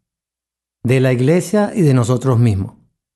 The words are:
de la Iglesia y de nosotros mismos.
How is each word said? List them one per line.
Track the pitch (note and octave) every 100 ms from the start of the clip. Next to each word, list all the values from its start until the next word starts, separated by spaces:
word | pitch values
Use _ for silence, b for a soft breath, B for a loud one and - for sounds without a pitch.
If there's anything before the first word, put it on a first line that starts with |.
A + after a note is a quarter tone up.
| _ _ _ _ _ _ _ _
de | A#2 C3
la | C3
Iglesia | A#2+ C3 F3 F3 G#3+ G3+ A#3
y |
de | D3+
nosotros | B2+ A#2 B2 C3 A#2
mismos. | A#2+ F#2+ F#2+ - _ _ _